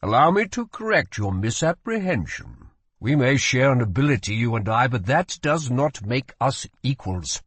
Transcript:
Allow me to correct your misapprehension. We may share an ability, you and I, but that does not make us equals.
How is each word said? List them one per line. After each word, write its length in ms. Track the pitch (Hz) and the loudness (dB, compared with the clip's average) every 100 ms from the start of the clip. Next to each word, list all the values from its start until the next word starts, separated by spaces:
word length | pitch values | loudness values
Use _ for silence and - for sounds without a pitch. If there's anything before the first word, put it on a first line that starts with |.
Allow 280 | - 113 151 | 2 4 6
me 160 | 196 208 | 4 0
to 180 | - 233 | -4 -8
correct 500 | - 220 202 - - | -8 0 0 0 -4
your 160 | 101 | -4
misapprehension. 1400 | 95 104 120 160 170 - 226 185 156 85 - - 58 - _ _ _ | -2 -2 0 -2 -2 -4 -4 -2 -2 -2 -8 -14 -18 -20 _ _ _
We 160 | 107 147 | 0 2
may 220 | 127 135 | 4 2
share 340 | - 123 135 | 2 2 4
an 80 | 127 | 4
ability, 540 | 117 92 147 131 - | 2 2 2 2 0
you 200 | 110 120 | -2 0
and 140 | 113 104 | 0 0
I, 200 | 110 127 | 2 2
but 180 | 120 92 | 0 0
that 320 | 143 185 - | 0 0 -4
does 300 | 151 156 147 | -2 -2 0
not 340 | 123 143 - | 0 0 -2
make 300 | 101 123 135 - | -4 -4 -4 -4
us 280 | 127 135 - _ | -2 -2 -10 _
equals. 600 | 123 139 - 92 78 - | -4 -4 -4 -8 -6 -10